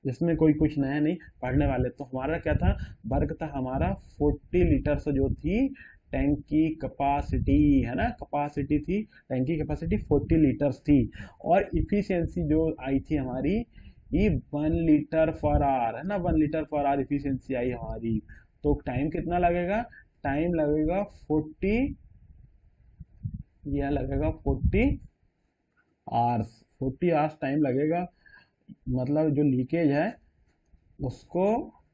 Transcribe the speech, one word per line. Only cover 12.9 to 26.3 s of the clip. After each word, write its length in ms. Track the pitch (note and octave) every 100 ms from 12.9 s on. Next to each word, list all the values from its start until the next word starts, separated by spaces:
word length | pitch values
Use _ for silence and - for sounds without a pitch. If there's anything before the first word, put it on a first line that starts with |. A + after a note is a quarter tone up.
| C#3
थी 160 | -
हमारी, 500 | D3+ B2+ B2+ C#3 G#3 A#3+ - - - -
ये 160 | E3 G#3
वन 400 | D#3+ - D3 D#3
liter 580 | E3 E3 D3+ - D#3+ D#3+
per 280 | D#3+ D3
hour 420 | D3 C#3 C3 A#2 A2+
है 100 | F3
ना, 80 |
वन 180 | G3+ E3+
liter 300 | D#3 D3+ D#3
per 220 | D3 D3
hour 140 | C#3 C#3+
efficiency 540 | B2+ C#3+ C#3 C3 -
आई 180 | B2+ B2
हमारी। 500 | A#2+ A2+ A2+ A2+ G#2+ - - _ _
तो 180 | C#3+ D3
time 240 | - B2+ C#3+
कितना 280 | F3 E3 F3
लगेगा, 440 | F3 F3 F3 G#3+ A#3+ - _ _
Time 300 | C#3+ C#3+ E3+
लगेगा 500 | E3 D3 D3+ D#3 F#3
फ़ोर्टी, 920 | G3+ - - D#3 D3+ - F#3+ A3+ C#4 - - - - - - _ _ _ - _ - - - - - _ D3
यह 220 | C#3+ C#3
लगेगा 400 | C#3+ B2+ C3+ D#3
फ़ोर्टी 720 | D#3+ C#3 B2+ - F#3+ C4+ D4 - _ _ _ _ _ _ _ _ _ -
आवर्स, 520 | A#2+ A#2+